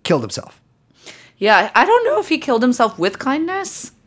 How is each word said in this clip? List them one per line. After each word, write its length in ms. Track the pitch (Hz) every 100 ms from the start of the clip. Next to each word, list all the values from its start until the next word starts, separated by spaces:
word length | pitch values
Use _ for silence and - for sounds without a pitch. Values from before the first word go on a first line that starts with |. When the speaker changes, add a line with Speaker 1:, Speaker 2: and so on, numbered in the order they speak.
Speaker 1:
killed 200 | - 151
himself. 380 | 110 - - _ _ _ _ _ - - - _
Speaker 2:
Yeah, 320 | 202 196 202
I 100 | 214
don't 200 | 349 480
know 140 | 480 587
if 100 | -
he 100 | -
killed 240 | - 226
himself 360 | 247 240 220 -
with 200 | 185 -
kindness. 720 | 262 294 339 381 359 - - _